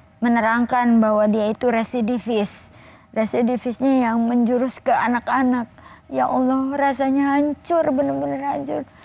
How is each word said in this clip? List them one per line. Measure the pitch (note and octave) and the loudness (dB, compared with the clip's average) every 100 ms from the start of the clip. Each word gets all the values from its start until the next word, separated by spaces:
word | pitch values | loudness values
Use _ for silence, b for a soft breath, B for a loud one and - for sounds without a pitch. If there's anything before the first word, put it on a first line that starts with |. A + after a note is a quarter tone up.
| - - | -20 -4
menerangkan | A#3+ A#3 A3 A#3 A#3+ B3+ A#3+ A#3 | 0 2 2 0 0 2 4 4
bahwa | A3 G#3+ G#3+ | 4 4 2
dia | G#3+ G#3 | 2 0
itu | A3 B3 | 0 0
residivis. | A3+ A3+ B3+ A3 B3 A3 A3 G3+ - - B B B B | 0 -2 -2 -2 -2 -2 -2 -2 -6 -16 B B B B
Residivisnya | - A3 A#3+ A#3 B3 B3+ A3 C4+ C4 A#3 | -4 -2 0 0 0 -4 -2 0 2 2
yang | A#3 A#3 | 0 0
menjurus | A#3+ A#3 B3 B3+ - | 2 2 2 -2 -4
ke | - | 0
anak-anak. | - A#3 A#3+ - B3 B3+ B3 A#3 - B B - | 0 0 -2 0 0 2 0 -4 -12 B B -8
Ya | C4+ B3+ | -2 0
Allah, | B3+ B3+ C4 C4+ | 0 0 0 -2
rasanya | C#4 C#4 C4 C4+ C4+ C#4 C#4+ | 0 0 0 0 0 2 2
hancur, | D4 C#4+ - E4+ D4+ | 0 -2 -2 0 0
bener-bener | C4 C#4 C#4 C#4+ C#4 | 0 -2 -2 -4 -6
hancur. | C#4 C#4+ C#4 D4+ C4 B | -6 -6 -6 -8 -8 B